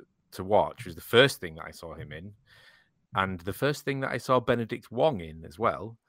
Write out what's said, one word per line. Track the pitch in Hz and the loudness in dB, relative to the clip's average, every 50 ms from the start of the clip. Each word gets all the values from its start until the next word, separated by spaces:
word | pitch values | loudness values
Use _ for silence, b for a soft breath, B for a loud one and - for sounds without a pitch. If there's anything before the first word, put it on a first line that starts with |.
| - _ _ _ _ _ - | -16 _ _ _ _ _ -10
to | - 92 | -8 -2
watch | 95 107 95 78 78 - - - | 4 4 4 4 4 0 -8 -12
was | 90 82 | -12 -12
the | - | -14
first | - - - 117 135 135 - - | -4 4 8 8 8 8 6 0
thing | - 85 78 | -10 -12 -10
that | 80 78 | -12 -14
I | 76 | -14
saw | - - - 82 76 | -14 -14 -14 -14 -12
him | 78 78 76 | -12 -12 -12
in, | 76 78 87 104 104 _ _ b b b b b b b b b b b _ _ - | -12 -12 -12 -14 -16 _ _ b b b b b b b b b b b _ _ -2
and | 98 95 95 95 85 | 0 0 0 -2 -6
the | - 98 92 | -6 -8 -4
first | - 127 143 147 - - | -2 0 0 0 -2 -4
thing | 151 139 135 | -6 -4 -4
that | 135 127 | -4 -4
I | - 120 | -4 -4
saw | - - 131 127 | 0 2 2 2
Benedict | - - 123 120 113 107 - - - - | 4 2 0 0 0 -4 -6 -8 -10 -8
Wong | 110 120 147 160 135 92 | -2 2 2 2 2 0
in | 82 80 78 80 82 | -6 -8 -12 -12 -14
as | - - - | -14 -6 0
well, | 113 110 78 - 95 113 117 - _ | 0 0 0 0 -4 -10 -14 -16 _